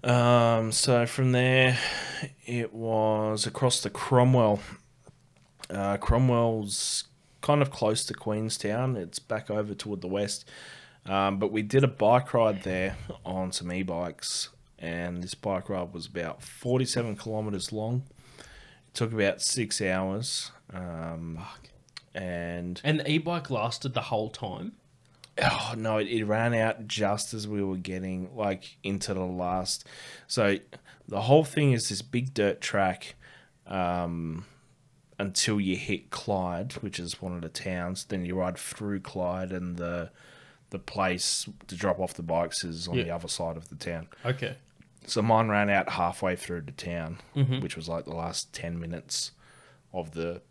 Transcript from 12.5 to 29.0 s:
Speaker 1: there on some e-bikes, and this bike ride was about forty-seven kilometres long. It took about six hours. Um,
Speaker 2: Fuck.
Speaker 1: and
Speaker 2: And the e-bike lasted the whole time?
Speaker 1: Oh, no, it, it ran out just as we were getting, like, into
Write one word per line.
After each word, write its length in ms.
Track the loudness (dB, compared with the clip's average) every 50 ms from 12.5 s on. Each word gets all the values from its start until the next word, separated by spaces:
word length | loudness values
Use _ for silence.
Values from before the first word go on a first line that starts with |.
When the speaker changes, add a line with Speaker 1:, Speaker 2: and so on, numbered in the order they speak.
| 2 0
Speaker 1:
there 340 | -4 -2 -2 0 0 -2 -2 -6 -10 -12 -14 -12 -8
on 260 | -6 -4 -2 -2 -2
some 200 | -4 -6 -6 -4
e-bikes, 800 | -4 -4 -4 -2 -2 -4 -4 -6 -6 -8 -8 -6 -4 -6 -6 -8 -10 -20 -20 _ _ -10
and 440 | -8 -6 -6 -4 -4 -4 -6 -6
this 120 | -8 -8 -10
bike 340 | -6 -4 -2 -2 -2 -4 -4
ride 240 | -4 -4 -4 -6
was 140 | -8 -12 -12
about 360 | -8 -6 -6 -6 -6 -8 -10
forty-seven 720 | -14 -18 -16 -8 -2 0 2 2 2 0 0 -2 -2 -2 -6
kilometres 560 | -6 -6 -6 -4 -4 -2 -2 -4 -4 -4 -4
long. 300 | -4 -4 -2 -2 -2 -2 -4 -6 -18 -20 -20 -20 -20 -20
It 560 | -20 -20 -20 -20 -20 -20 -20 _ _ _ _
took 180 | -4 -2 -2
about 280 | 2 2 2 2 2 0
six 400 | -2 -2 0 0 -2 -2 -2 -2
hours. 720 | 0 0 2 2 0 0 -2 -4 -4 -4 -4 -6 -6 -8 -14 -18 _ -16
Um, 680 | -12 -10 -10 -8 -8 -8 -8 -8 -8 -8 -8 -8 -8 -10
Speaker 2:
Fuck. 280 | -12 -14 -16 -18 -20 -20 -20 -20 _ _ _ -20 _ _ _
Speaker 1:
and 680 | -8 -6 -6 -6 -4 -4 -4 -6 -4 -4 -6 -6 -2 0
Speaker 2:
And 160 | 2 2 2
the 100 | 2 2
e-bike 400 | 0 2 2 0 -4 -4 -2 -2
lasted 440 | -2 0 0 0 -2 -4 -6 -2 -2
the 80 | -2
whole 260 | -2 0 0 0 0 -2
time? 420 | -6 -8 -8 -8 -6 -6 -8 -10 -12 _ _ _ _ _ _ _ _ _ -20 -8 _ 2
Speaker 1:
Oh, 340 | 2 2 2 0 -4 -6 -6 -4
no, 180 | -2 0 2 2
it, 100 | 0 0
it 160 | 0 0 2
ran 280 | 2 2 2 4 4 4
out 320 | 4 2 2 0 -2 -6
just 460 | -6 -2 0 2 2 2 0 -2 -6
as 160 | -6 -6 -6 -4
we 140 | -2 0
were 160 | 0 0 -2 -4
getting, 560 | -4 -6 -6 -4 -4 -4 -4 -4 -6 -8 -4
like, 400 | 0 0 0 0 -2 -6 -18 -20 _
into 320 | -4 -4 -2 -2